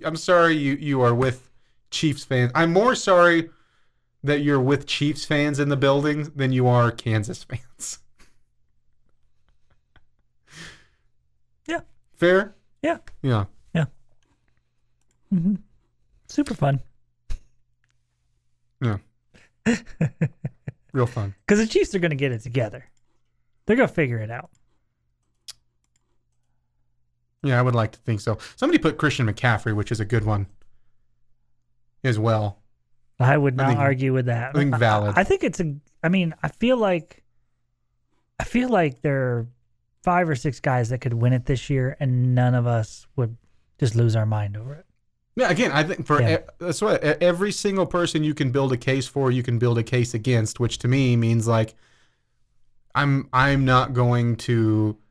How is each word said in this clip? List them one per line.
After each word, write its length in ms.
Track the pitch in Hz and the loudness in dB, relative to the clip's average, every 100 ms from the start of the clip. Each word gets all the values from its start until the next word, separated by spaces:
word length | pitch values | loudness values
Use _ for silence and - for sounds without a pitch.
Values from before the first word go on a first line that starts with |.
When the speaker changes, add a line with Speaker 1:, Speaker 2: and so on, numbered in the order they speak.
Speaker 1:
I'm 120 | 165 160 | -6 -6
sorry 380 | - 175 170 156 | 2 4 4 2
you, 180 | 139 | 0
you 260 | 143 147 135 | -2 -2 2
are 140 | 123 | 2
with 340 | 120 131 123 - _ _ _ _ | 2 0 -2 -12 _ _ _ _
Chiefs 340 | - 160 135 | -2 -2 -2
fans. 280 | - 127 123 | -2 0 0
I'm 200 | 135 165 | 2 2
more 200 | 175 240 | 4 2
sorry 540 | 247 - 180 175 170 160 - _ _ _ _ _ _ | 2 4 6 6 4 -2 -12 _ _ _ _ _ _
that 180 | 139 147 | -2 0
you're 200 | 143 139 | 2 2
with 260 | 127 143 - | 2 0 -2
Chiefs 380 | - 147 151 | -2 -2 -2
fans 340 | - 151 147 143 | -2 0 0 0
in 120 | 143 | -2
the 60 | 139 | 2
building 520 | 139 143 151 147 147 139 | 2 2 0 -2 -6 -4
than 160 | 135 | 0
you 140 | 127 123 | 2 4
are 240 | 123 117 | 4 2
Kansas 520 | 113 120 110 101 - | 0 -2 -2 -2 -10
fans. 580 | - 127 - - - - | -12 -14 -14 -16 -14 -14
<laughs> 40 | - _ - _ _ _ _ _ _ _ _ _ _ _ _ _ _ _ _ _ _ _ _ _ _ 151 - - _ _ _ _ _ _ _ _ - | -18 _ -20 _ _ _ _ _ _ _ _ _ _ _ _ _ _ _ _ _ _ _ _ _ _ -20 -20 -20 _ _ _ _ _ _ _ _ -8
Speaker 2:
Yeah. 120 | 330 - - _ | -8 -8 -20 _
Speaker 1:
Fair? 400 | _ 170 190 202 - _ _ | _ 2 2 0 -10 _ _
Speaker 2:
Yeah. 160 | 311 320 - - | -4 -4 -8 -8
Speaker 1:
Yeah. 220 | 135 113 95 - - | -2 -2 -2 -10 -8
Speaker 2:
Yeah. 100 | 165 147 - - _ _ _ _ _ _ _ _ _ _ _ _ | -4 -4 -8 -20 _ _ _ _ _ _ _ _ _ _ _ _
Mm-hmm. 200 | 185 175 202 - _ _ _ _ _ _ | -2 0 -2 -8 _ _ _ _ _ _
Super 260 | - 285 | -4 -4
fun. 260 | 208 143 139 - _ _ _ _ - - _ _ _ _ _ _ _ _ _ _ _ _ _ | -2 0 -2 -6 _ _ _ _ -8 -8 _ _ _ _ _ _ _ _ _ _ _ _ _
Speaker 1:
Yeah. 180 | 120 98 - _ _ _ _ _ - | -4 -4 -8 _ _ _ _ _ -4
Speaker 2:
<laughs> 80 | 240 - - 160 - 151 - - - - - _ | -4 -6 -4 -4 -2 -6 -6 -14 -14 -18 -20 _
Speaker 1:
Real 140 | 135 120 | -2 -2
fun. 280 | 120 98 - - | -2 -8 -8 0
Speaker 2:
'Cause 120 | 208 | 2
the 80 | 220 | 2
Chiefs 280 | 392 370 | 0 0
are 40 | 196 | -2
gonna 160 | 170 | -2
get 180 | 139 139 | -2 -4
it 100 | 117 | -4
together. 420 | 120 127 110 - - _ _ _ _ _ _ _ - | -4 -4 -4 -6 -20 _ _ _ _ _ _ _ -2
They're 100 | 233 | 2
gonna 120 | 220 | 2
figure 300 | - 139 117 | 0 -2 -2
it 120 | 107 | -8
out. 200 | 120 - _ _ _ _ _ _ _ _ _ - - _ _ _ _ _ _ _ _ _ _ _ _ _ _ _ _ _ _ | -10 -14 _ _ _ _ _ _ _ _ _ -20 -20 _ _ _ _ _ _ _ _ _ _ _ _ _ _ _ _ _ _
Speaker 1:
Yeah, 160 | 143 123 | 0 2
I 40 | |
would 120 | 127 | 2
like 180 | 117 107 | 2 -2
to 60 | - | -4
think 200 | - 107 | -4 -4
so. 180 | - 104 - - | -2 -6 -8 -4
Somebody 220 | 277 339 | 0 2
put 200 | 165 151 | 2 0
Christian 280 | 151 127 113 | -2 0 -2
McCaffrey, 480 | 104 123 110 120 | 0 0 0 -2
which 180 | 104 101 | -4 -2
is 80 | 110 | -4
a 40 | |
good 200 | 104 113 | -2 0
one 220 | 104 104 98 - - - _ _ _ _ _ _ _ _ _ _ _ _ | 0 -2 -4 -10 -20 -20 _ _ _ _ _ _ _ _ _ _ _ _
as 160 | 127 107 | -2 0
well. 440 | 113 110 104 - _ _ _ _ _ _ | 0 0 -2 -8 _ _ _ _ _ _
Speaker 2:
I 180 | 123 147 | 2 4
would 180 | 139 | 2
Speaker 1:
I 100 | 127 | 2
Speaker 2:
not 40 | 135 | 0
Speaker 1:
think, 120 | 120 | 2
Speaker 2:
argue 320 | 139 131 131 | 2 0 0
with 140 | 131 123 | 0 0
that. 240 | 117 123 | -4 -2
Speaker 1:
I 40 | 143 | 0
think 180 | 143 120 | 0 2
valid. 380 | 117 107 104 101 | 2 2 2 0
Speaker 2:
I, 40 | |
I 20 | |
think 180 | 196 392 | 2 0
it's 160 | 269 - | -2 -4
a, 140 | 160 143 - _ | -6 -6 -14 _
I 60 | 165 | -2
mean, 260 | 190 170 - | 0 -2 -4
I 60 | 151 | -8
feel 280 | - 233 254 | -2 0 2
like, 460 | 208 175 156 - _ _ _ _ _ _ _ _ _ _ _ - | 2 -2 -4 -18 _ _ _ _ _ _ _ _ _ _ _ -10
I 60 | |
feel 240 | - 240 254 | -4 -2 0
like 320 | 214 156 127 | 2 0 -2
there 200 | 151 135 | -2 -2
are 240 | 127 120 117 - _ _ _ _ | -2 -2 -6 -12 _ _ _ _
five 260 | - 180 170 | -2 0 0
or 60 | |
six 260 | 135 151 123 | -2 -4 -4
guys 300 | 147 127 113 | -2 0 -2
that 80 | 123 | -4
could 160 | 127 | -4
win 180 | 117 123 | 0 2
it 140 | 127 123 | 0 0
this 220 | 131 - | -4 -2
year, 260 | 139 127 147 | -2 -2 -4
and 360 | 139 123 127 | -2 0 2
none 200 | 127 123 | 2 2
of 120 | 123 120 | 2 0
us 400 | 117 110 - - - | -2 -4 -10 -12 -6
would 200 | 117 117 _ _ _ _ | -6 -6 _ _ _ _
just 160 | 123 | -2
lose 200 | 117 117 110 | 2 2 0
our 100 | 107 | 0
mind 300 | 107 104 101 | -2 -4 -8
over 180 | 123 | -14
it. 120 | 151 - _ _ _ _ - | -18 -20 _ _ _ _ -2
Speaker 1:
Yeah, 140 | 233 | 0
again, 200 | 170 226 | 0 0
I 100 | 143 | 0
think 240 | 156 180 - | -2 -4 0
for 140 | 147 | 2
Speaker 2:
Yeah. 180 | 117 107 | 2 0
Speaker 1:
e-, 40 | - - | -4 -10
that's 220 | 175 - | -8 -2
why 140 | 214 160 | 0 0
e-, 180 | 147 151 | 0 2
every 320 | 175 170 208 | 2 2 -2
single 340 | 202 208 190 175 | -2 -2 0 0
person 360 | 180 170 156 | 0 0 0
you 100 | 151 | -2
can 160 | 147 139 | -2 0
build 220 | 131 135 | 0 0
a 40 | 123 | -2
case 300 | 135 135 123 | 0 -2 -2
for, 240 | 139 135 | -2 0
you 120 | 127 | 0
can 160 | 123 120 | -2 0
build 200 | 120 117 | 2 0
a 40 | |
case 320 | 113 123 120 | 0 -2 -2
against, 440 | 117 117 117 110 - | -2 0 0 0 -2
which 180 | 117 - | -4 -2
to 100 | 123 | 0
me 280 | 135 131 120 | 2 2 2
means, 300 | 113 117 110 | 2 2 2
like, 280 | 113 110 - _ _ _ _ _ _ _ _ _ _ _ | 0 0 -6 _ _ _ _ _ _ _ _ _ _ _
I'm, 340 | 127 143 135 131 | -2 0 0 0
I'm 320 | 127 139 139 | 2 2 2
not 280 | 131 127 127 | 4 4 2
going 420 | 123 120 120 120 113 | 0 2 2 0 -2
to 580 | - 117 110 107 107 107 _ | 0 2 2 2 0 -2 _